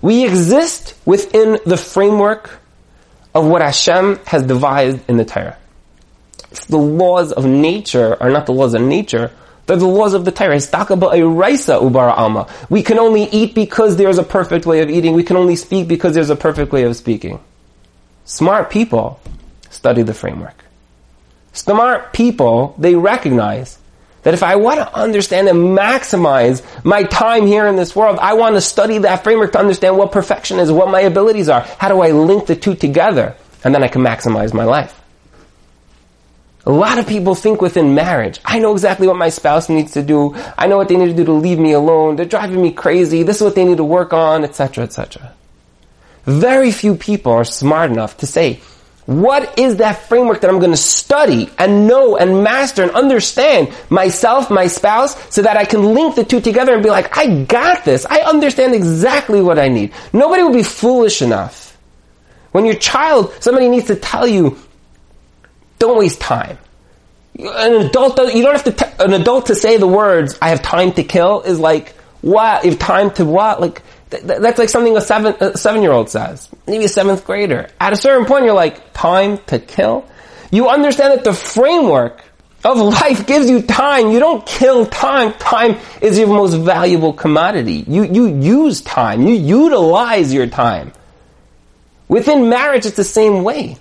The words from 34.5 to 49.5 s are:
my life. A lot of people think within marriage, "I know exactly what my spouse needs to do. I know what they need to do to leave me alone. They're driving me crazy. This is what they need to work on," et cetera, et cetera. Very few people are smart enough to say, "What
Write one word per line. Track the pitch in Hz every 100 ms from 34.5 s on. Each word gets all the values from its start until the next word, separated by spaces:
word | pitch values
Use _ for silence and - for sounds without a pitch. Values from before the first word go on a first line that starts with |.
my | 110 113
life. | 139 - - _ _ _ _ _ _ _ _ _ _ _ _ _ _ _ _ -
A |
lot | 143 214 233
of | 208
people | 214 185 185
think | 214 214
within | 185 175 151
marriage, | 139 170 160 107 -
"I | - 226
know | 220
exactly | 208 190 190 190
what | 180
my | 165
spouse | - 151 151 165
needs | 160 151
to | -
do. | 143 151 147 147 - -
I | 208
know | 196
what | -
they | 180
need | 180
to |
do | 170 170
to |
leave | 156 170 170
me | 156
alone. | 147 147 160 156 151
They're | 175
driving | 208 208 185
me | 175
crazy. | 170 - 175 170 165
This | 165 208
is |
what | 208
they | 196 180
need | 170
to |
work | 151 180 170
on," | 165 160 156
et | 147 -
cetera, | 139 -
et | 120
cetera. | - - - 127 _ _ _ _ _ _ _ _ _ -
Very | 143 233 269 262
few | 208 208 175
people | - 202 131
are | 117
smart | 117 - 135 156 165
enough | 113 107 -
to | 139
say, | - 165 139 - - _ _ -
"What | 135 214 277 269